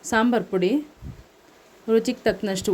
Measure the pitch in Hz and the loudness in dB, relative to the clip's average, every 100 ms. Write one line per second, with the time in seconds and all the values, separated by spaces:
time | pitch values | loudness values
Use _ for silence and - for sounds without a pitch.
0 | - 226 240 240 180 190 180 277 294 - | -4 0 2 2 0 0 0 0 -4 -12
1 | - - - _ _ - - - - 226 | -16 -16 -20 _ _ -20 -20 -12 0 2
2 | 214 - - 196 208 185 208 | 2 -2 -2 -2 -2 -4 -2